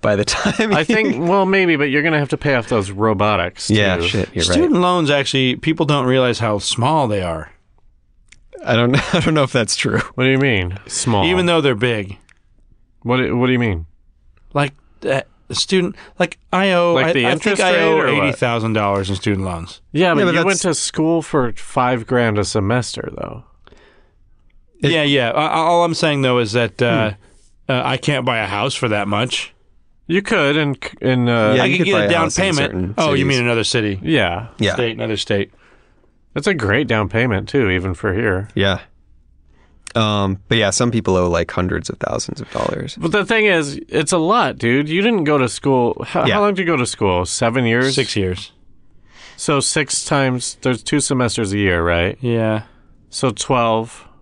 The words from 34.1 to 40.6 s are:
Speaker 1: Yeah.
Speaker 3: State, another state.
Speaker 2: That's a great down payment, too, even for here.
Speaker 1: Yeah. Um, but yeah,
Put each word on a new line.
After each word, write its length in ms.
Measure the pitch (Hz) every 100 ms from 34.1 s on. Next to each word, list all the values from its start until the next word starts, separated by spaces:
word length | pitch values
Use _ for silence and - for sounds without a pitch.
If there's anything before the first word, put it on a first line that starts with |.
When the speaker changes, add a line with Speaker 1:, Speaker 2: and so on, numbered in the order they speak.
| 156 95 87 113 -
Speaker 1:
Yeah. 160 | 104
Speaker 3:
State, 220 | - 120 113
another 200 | 113 104
state. 340 | - 104 101 _ _ _ _ _ _ _ _
Speaker 2:
That's 120 | - 147
a 80 |
great 320 | 185 107 107 143
down 220 | 113 101
payment, 400 | 113 123 98 -
too, 220 | 143 110
even 220 | 92 92
for 200 | 90 110
here. 340 | 95 113 92 101
Speaker 1:
Yeah. 260 | - 98 90 - _ _ - _ _ _ _ _ _ - -
Um, 420 | 110 104 98 95 -
but 100 |
yeah, 120 | 117